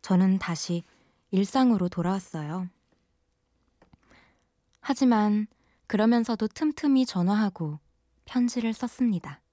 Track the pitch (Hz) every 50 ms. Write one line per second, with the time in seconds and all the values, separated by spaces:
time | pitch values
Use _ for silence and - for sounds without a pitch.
0 | - - 190 180 190 190 190 190 - - 170 156 - - 175 170 165 _ _ _
1 | _ _ _ _ _ _ - 185 202 196 - 269 262 247 233 196 185 175 - -
2 | 170 175 190 196 185 - - 165 151 147 160 185 185 180 _ _ _ _ _ _
3 | _ _ _ _ _ _ _ _ _ _ _ _ _ _ _ _ _ _ - _
4 | _ _ - - _ _ _ _ _ _ _ _ _ _ _ _ - - 277 -
5 | 269 254 240 214 214 208 208 208 214 - _ _ _ _ _ _ _ _ - 208
6 | 214 226 240 240 226 - 233 - 214 214 _ - 320 311 294 - - 285 277 262
7 | 262 240 - 185 175 180 202 208 220 202 185 - 165 151 147 151 _ _ _ _
8 | _ _ _ _ _ - - 247 247 240 - 247 226 226 220 - - 240 - -
9 | 254 240 208 170 - - 139 - _ _